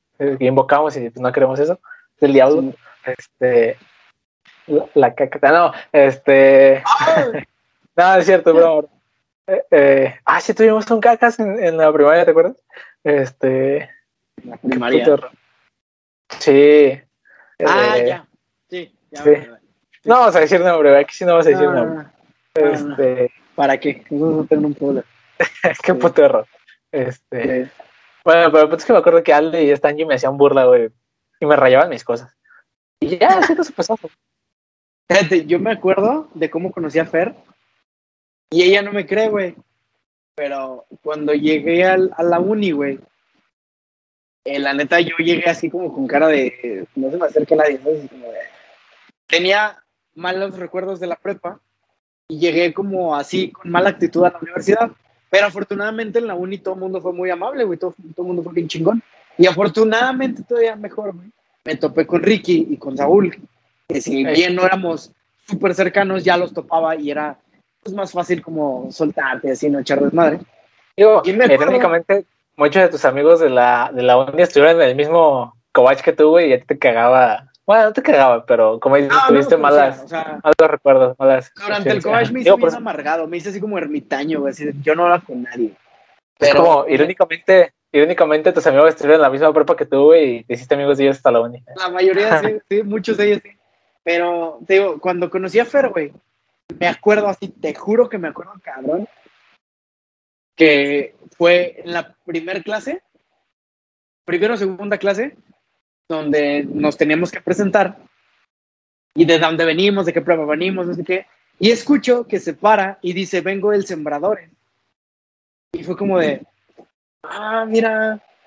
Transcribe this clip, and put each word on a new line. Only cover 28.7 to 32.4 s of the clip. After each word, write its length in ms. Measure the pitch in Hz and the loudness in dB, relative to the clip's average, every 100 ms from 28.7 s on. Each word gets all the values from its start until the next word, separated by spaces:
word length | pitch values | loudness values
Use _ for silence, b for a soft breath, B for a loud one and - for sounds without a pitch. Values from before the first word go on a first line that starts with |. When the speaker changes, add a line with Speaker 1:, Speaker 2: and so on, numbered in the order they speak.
| 165 | 0
Speaker 1:
es 80 | - | 2
que 60 | |
me 60 | 214 | 4
acuerdo 220 | 175 165 | 4 4
que 100 | 170 | 4
Alde 280 | 147 160 165 | 2 2 0
y 60 | 147 | 0
Stanji 340 | 139 147 147 160 | 2 0 -2 -4
me 80 | |
hacían 220 | 131 156 139 | -2 -2 2
burla, 260 | 143 139 | 2 4
güey. 260 | 127 123 113 - _ _ _ _ | 4 4 2 -8 _ _ _ _
Y 60 | 151 | 0
me 100 | 147 | 2
rayaban 340 | 131 127 170 | 4 4 2
mis 140 | 120 | -2
cosas. 300 | - 120 127 _ | -8 -8 -10 _